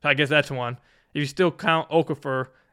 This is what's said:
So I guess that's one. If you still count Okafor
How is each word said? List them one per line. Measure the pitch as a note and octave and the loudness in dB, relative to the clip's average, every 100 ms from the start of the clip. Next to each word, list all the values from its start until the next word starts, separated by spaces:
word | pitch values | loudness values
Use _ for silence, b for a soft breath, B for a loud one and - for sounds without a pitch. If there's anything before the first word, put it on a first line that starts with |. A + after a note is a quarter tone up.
So | D3 | 0
I | |
guess | C#3 C#3+ | 2 4
that's | D3+ - | 2 2
one. | C3+ A#2+ B2 b b b | -4 -8 -10 b b b
If | - | -6
you | C#3+ | -4
still | C#3 F3+ | 0 0
count | - F3+ D#3+ - | 2 0 0 0
Okafor | D#3+ D#3 D3 C#3+ C3 B2+ b b | 0 0 -4 -4 -6 -6 b b